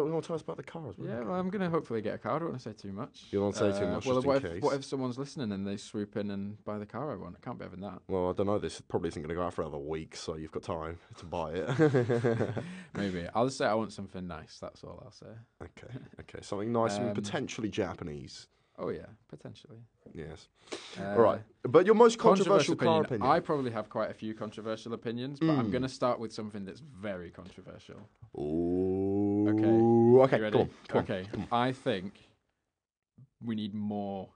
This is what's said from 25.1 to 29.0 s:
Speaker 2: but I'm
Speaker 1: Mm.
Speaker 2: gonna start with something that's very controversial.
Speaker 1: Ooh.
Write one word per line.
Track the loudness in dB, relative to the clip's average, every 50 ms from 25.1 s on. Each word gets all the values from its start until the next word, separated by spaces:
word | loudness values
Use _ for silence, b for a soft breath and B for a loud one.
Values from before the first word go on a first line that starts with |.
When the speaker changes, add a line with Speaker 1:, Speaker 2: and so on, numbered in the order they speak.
| -6 -4 -6 -6 -4 0
Speaker 2:
but | 2 4
I'm | 4 4 2 2
Speaker 1:
Mm. |
Speaker 2:
gonna | 0 0 -2 -2
start | -4 0 0 0 0 0
with | -4 -8
something | -8 -8 -8 -8 -8 -8 -10
that's | -10 -12 -14
very | -16 -18 -14 -10 -8 -6 -6 -6 -8 -12
controversial. | -14 -16 -18 -16 -18 -18 -18 -16 -18 -18 -16 -18 -18 -18 -18 -20 _ -20 -20 -14 -8
Speaker 1:
Ooh. | -6 -2 0 0 2 2 2 2 2 2 2 2 0